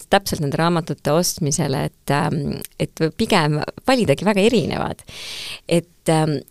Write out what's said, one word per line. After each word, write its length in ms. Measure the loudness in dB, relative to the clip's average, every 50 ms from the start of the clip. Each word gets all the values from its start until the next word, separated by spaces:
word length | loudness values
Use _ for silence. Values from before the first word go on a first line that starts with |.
| 0 2
täpselt 340 | 2 2 2 0 -4 -4 -2
nende 140 | -2 0 0
raamatute 540 | 0 0 0 0 -2 -4 -6 -6 -2 0
ostmisel, 640 | 2 2 2 0 -2 -2 -2 -2 0 0 -2 -2 -2
et, 380 | -2 -4 -4 -8 _ _ -2 0
ähm, 460 | 0 0 0 -2 -2 -4 -4 -6 -6 -8 -12 _ -6
et 240 | -6 -6 _ -2 -2 -2 0 -2
pigem 400 | 0 2 2 2 4 2 2 0 -2 -6 -10 -4 0 2
validagi 380 | 2 4 4 2 2 2 2 0
väga 160 | 2 4 4
erinevad. 560 | 4 4 2 2 0 -2 -2 -4 -4 -6 -8 -12 -18 -18 -16 -14 -14 -12 -12 -12 -12 -14 -12 -4
Et, 240 | 0 0 0 0 -2 _ _ -2 2
ähm, 280 | 2 2 2 2 0 -2 -6 -6